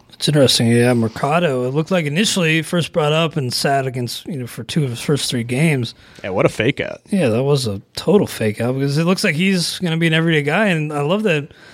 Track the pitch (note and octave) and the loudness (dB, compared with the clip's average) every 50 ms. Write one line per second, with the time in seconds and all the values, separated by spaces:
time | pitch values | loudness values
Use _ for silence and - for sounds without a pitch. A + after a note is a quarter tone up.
0 | _ _ - - - - D3 D3+ C3+ A#2+ - - B2 A2+ A#2 A#2+ A#2+ B2 B2+ A#2+ | _ _ -12 -4 -2 2 4 4 4 4 4 2 2 4 4 4 4 4 4 2
1 | A2+ A2 - - - - D3+ F3 F3 D#3 C3+ B2+ B2+ B2+ C3+ D3+ D#3+ - F#3+ F3+ | 0 -2 -2 -2 -2 0 0 2 0 0 0 0 -2 -2 -2 -2 -2 0 0 -2
2 | D#3+ D3 C#3+ E3+ A3 - - G3 E3+ D#3 D#3 E3 D#3 - - F3 D3+ - - E3+ | 0 -2 0 0 0 0 0 0 2 2 2 0 0 0 -2 -2 -2 0 0 0
3 | D3+ D3 D3+ D#3+ E3 D#3+ - D3+ C3 B2 - - - D#3 C#3 C#3 C3 C3 B2 B2+ | 0 2 2 2 0 0 -2 -2 -4 -4 -4 -2 0 0 0 0 0 -2 -4 -6
4 | B2 - - - - - F#3 C3 B2 A#2 - - - - - E3+ D3 B2+ A#2 - | -6 -6 -8 -10 -10 -8 -8 -8 -8 -10 -10 -12 -10 -4 -2 -2 -2 -2 -4 -6
5 | - - D3+ B2+ - - C#3 B2 A#2 A#2+ B2+ B2+ D#3+ E3+ D3 C3 A#2 - - - | -2 0 0 0 0 -2 -2 -4 -2 -2 -2 0 2 2 2 0 -2 -4 -8 -14
6 | - - - - - G#2 F#2 G2+ D3 F3 - - A2 - - - - - - - | -20 -20 -20 -12 -8 -4 -2 2 2 2 2 2 0 0 0 -2 -4 -8 -8 -12
7 | _ - G3+ F#3+ E3 A#2+ G#2+ A#2 C3+ C#3+ D3 C#3 B2+ A2 G2 G2 - _ - - | _ -2 0 2 2 2 2 2 2 2 2 0 0 -2 -6 -6 -10 _ -14 -6
8 | - - F#3 G#3 D#3 A#2+ - - A#2 G#2+ G2+ - A2+ A#2 C3 C3+ C#3 C#3+ C#3 D#3 | 0 2 4 4 2 0 -2 -4 -2 -2 -2 -2 -2 -2 -2 0 -2 0 0 0
9 | E3 F3 F#3+ F#3 - G3+ D3+ D3 F#3 G3 G3 F3+ E3 - - - F3+ E3+ D#3+ E3 | 2 0 0 0 0 0 0 2 2 2 2 0 -2 -4 -6 -4 -4 -2 -2 0
10 | E3+ E3 D#3+ D#3+ E3 E3+ E3 D3+ C#3+ C#3+ D3+ F#3+ A3 G3+ F3 D#3+ D3+ D3+ D3+ C#3+ | 0 2 2 2 2 2 2 2 0 0 0 2 2 2 0 0 -2 -4 -2 -2
11 | C#3+ D3 F#3 G#3+ G#3+ G3+ D#3+ D3 C#3+ - - - - - | -2 0 0 0 0 0 0 0 -2 -6 -14 -20 -20 -20